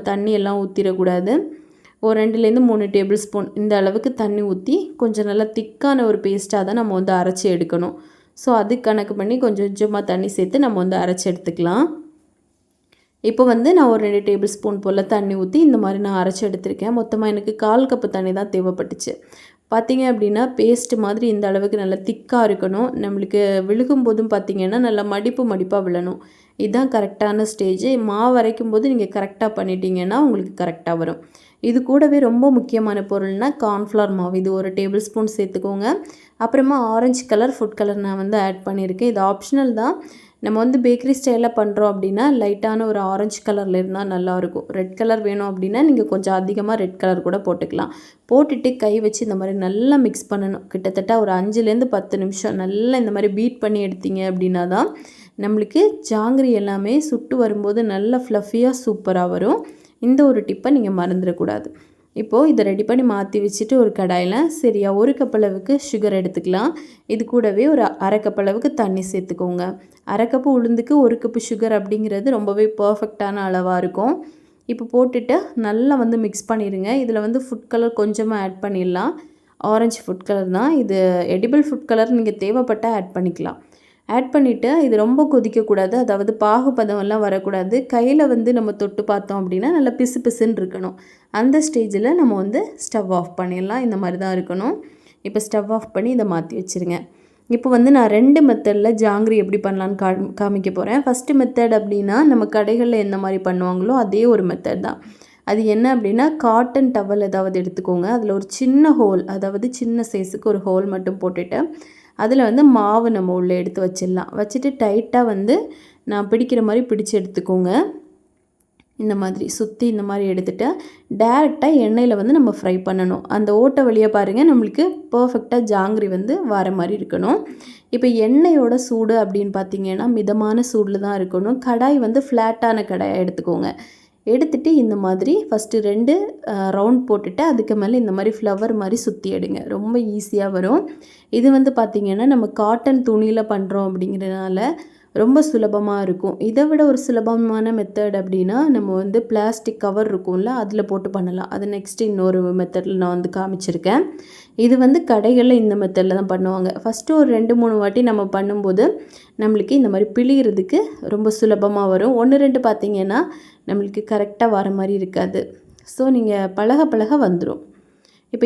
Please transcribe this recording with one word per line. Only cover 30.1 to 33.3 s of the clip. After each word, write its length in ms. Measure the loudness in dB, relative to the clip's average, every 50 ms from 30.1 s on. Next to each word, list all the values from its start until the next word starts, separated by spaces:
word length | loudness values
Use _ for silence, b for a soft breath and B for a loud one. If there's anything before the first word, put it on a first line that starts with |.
| 0 2 2
உங்களுக்கு 280 | 2 2 0 -4 -6 -6 -6 -6
கரெக்டாக 360 | -6 -6 -6 -4 -4 -2 -2
வரும். 200 | -2 -4 -6 -8 b b b b b b b b b 0
இது 100 | 0 0 2 2
கூடவே 280 | 4 4 4 4 4 4 4
ரொம்ப 180 | 4 4 4 4 4 4
முக்கியமான 420 | 2 2 0 -2 0 0 0 -2 -4 -4 -4
பொருள்னா 360 | -4 -4 -4 -4